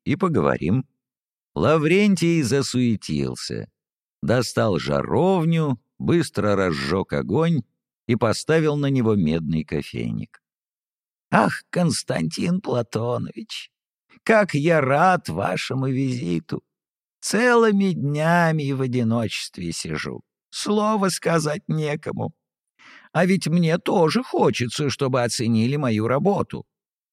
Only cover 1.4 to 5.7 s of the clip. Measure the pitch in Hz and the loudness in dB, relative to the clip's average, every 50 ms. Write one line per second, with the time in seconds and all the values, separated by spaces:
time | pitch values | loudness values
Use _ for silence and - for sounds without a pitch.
1.4 | _ _ - - 87 135 156 165 147 165 180 196 214 208 190 - 170 170 170 160 | _ _ -4 0 2 2 2 2 2 2 2 4 4 4 2 2 2 2 2 2
2.4 | 135 101 131 139 131 - - 127 123 117 110 92 - - 76 71 67 64 64 - | 2 0 0 0 0 0 0 0 2 2 0 -2 -4 -4 -4 -2 -2 -4 -6 -8
3.4 | - - 60 53 52 - _ _ _ _ _ _ _ _ _ - - - 113 127 | -10 -10 -8 -8 -10 -12 _ _ _ _ _ _ _ _ _ -8 -2 0 0 0
4.4 | 113 - - 117 117 110 90 73 64 69 71 69 60 62 82 123 170 190 190 175 | 0 -2 -2 0 0 2 0 0 -2 -2 -2 -2 -2 0 0 2 2 2 2 2
5.4 | 156 165 165 160 156 143 | 0 0 0 0 0 -2